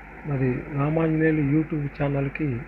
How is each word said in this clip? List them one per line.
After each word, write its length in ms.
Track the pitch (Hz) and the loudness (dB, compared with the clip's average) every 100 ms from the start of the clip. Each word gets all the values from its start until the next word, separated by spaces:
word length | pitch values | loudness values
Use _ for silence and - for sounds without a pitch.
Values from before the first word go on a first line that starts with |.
| - - 151 | -18 -12 -4
మరి 240 | 135 131 | 0 0
రామాంజనేయులు 880 | 127 - 143 147 160 160 156 160 156 | 0 -4 -2 0 2 2 4 4 4
YouTube 640 | 139 156 156 156 143 - | 4 2 2 -2 -4 -2
ఛానల్‌కి 560 | 143 139 139 - 151 117 | -2 0 -2 -2 -2 -4